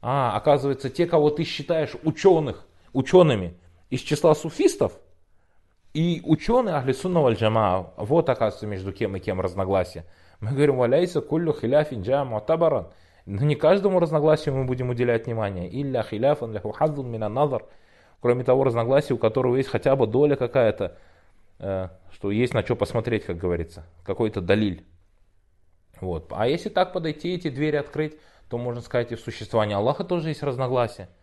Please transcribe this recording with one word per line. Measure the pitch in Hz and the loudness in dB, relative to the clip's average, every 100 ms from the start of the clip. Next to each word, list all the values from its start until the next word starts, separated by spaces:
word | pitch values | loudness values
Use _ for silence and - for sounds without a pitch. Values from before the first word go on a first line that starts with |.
А, | 117 139 127 104 | -2 0 0 0
оказывается, | 151 147 139 135 135 | 2 2 2 -4 -6
те, | - 170 | -2 0
кого | 170 147 | 4 2
ты | 147 | 0
считаешь | 160 - 147 165 151 - | -6 -6 -4 -2 -2 -4
учёных, | 160 151 196 170 143 98 - _ _ | -4 4 6 6 2 -6 -14 _ _
учёными | - 131 180 165 113 87 85 - _ _ | -4 4 6 6 4 -4 -12 -20 _ _
из | 131 | -8
числа | - 147 170 | -4 2 4
суфистов, | 151 160 - 359 - - - _ _ _ _ _ _ _ _ _ | 2 0 0 0 2 -4 -4 _ _ _ _ _ _ _ _ _
и | 151 170 170 | -2 0 -2
учёные | - 151 - 240 233 | 2 2 4 2 2
Ахли | 156 131 | -2 0
Сунна | 131 185 175 | -2 0 2
валь | 139 107 | 4 4
Джамаа. | 110 113 104 92 90 - | 2 4 2 2 -2 -10
Вот, | 104 156 165 | 0 2 2
оказывается, | 123 110 - 107 | 0 0 -2 -8
между | 101 95 | -8 -8
кем | 98 107 95 | -4 -4 -4
и | |
кем | 101 92 | -6 -4
разногласия. | 92 90 95 98 90 - 80 - - - | -4 -2 0 0 0 -6 -18 -20 -20 -12
Мы | 107 | -6
говорим: | 135 147 131 | 2 2 4
«Валяйса | 120 139 175 165 | 2 2 2 -2
куллю | 151 160 170 | -2 -2 -2
хиляфин | 151 113 139 151 120 | -2 2 2 2 -4
джаа | 92 139 | -2 -2
му'табаран». | 135 110 - 160 165 139 87 - _ _ | 0 -6 -2 0 2 0 -4 -16 _ _
Но | - 98 | -10 -2
не | 147 147 | 0 2
каждому | 151 196 196 185 | 4 4 4 2
разногласию | 170 156 151 151 - | 2 2 4 2 2
мы | 135 131 | -2 -2
будем | 127 127 | -2 -4
уделять | 120 123 117 | 0 2 0
внимание. | 113 113 104 95 90 | -2 -4 -4 -6 -8
«Илля | 127 139 127 | -6 -4 -2
хиляфан | 107 104 127 147 117 | -4 0 0 0 -2
ляху | 107 - | -8 -8
хаззун | - 156 143 127 | -2 -2 -2 -8
минан | 113 107 | -6 -6
назар». | 117 147 127 - - _ _ _ _ | 0 0 -2 -8 -20 _ _ _ _
Кроме | 123 123 | 0 0
того | 127 127 | 4 4
разногласия, | 135 117 117 135 151 | 4 2 2 2 2
у | 120 | 0
которого | 110 110 127 123 | 2 2 2 2
есть | 135 | 0
хотя | - - 135 | 0 2 2
бы | 113 | 2
доля | 117 147 139 | 4 2 2
какая-то | 120 135 113 - 95 - - - _ _ _ _ | 0 2 2 2 -6 -8 -20 -20 _ _ _ _
э, | 98 95 92 - - | -6 -6 -6 -12 -20
что | - 101 | -10 -4
есть | 104 120 | 0 2
на | 117 | 0
чё | 101 117 | 0 -2
посмотреть, | - 117 110 110 | 0 -2 -2 -4
как | - 85 | -4 -6
говорится, | 90 87 82 - - - | -2 -2 -4 -10 -20 -20
какой-то | - 95 110 107 | -8 -2 -2 -2
далиль. | 87 101 107 85 - _ _ _ _ _ _ _ _ _ _ - | 0 2 2 -2 -14 _ _ _ _ _ _ _ _ _ _ -12
Вот. | 92 85 - | -8 -8 -8
А | - 113 | -4 -2
если | 165 220 | -2 -4
так | 202 180 | -2 -2
подойти, | 185 160 147 - | -2 -6 -6 -6
эти | 180 165 | -6 -6
двери | 131 151 147 | -4 -2 -2
открыть, | 143 - 156 156 - _ - | -4 -6 -6 -8 -20 _ -10
то | 120 | -8
можно | 120 120 | -6 -8
сказать, | 120 123 117 | -4 -4 -2
и | 117 | -6
в | |
существовании | - - 110 117 104 | -10 -12 -4 0 0
Аллаха | 101 110 147 | 0 0 -2
тоже | 175 175 160 | -2 -2 -2
есть | 147 | -4
разногласия. | 143 127 131 127 117 - 92 _ | -4 -4 -2 0 -2 -4 -20 _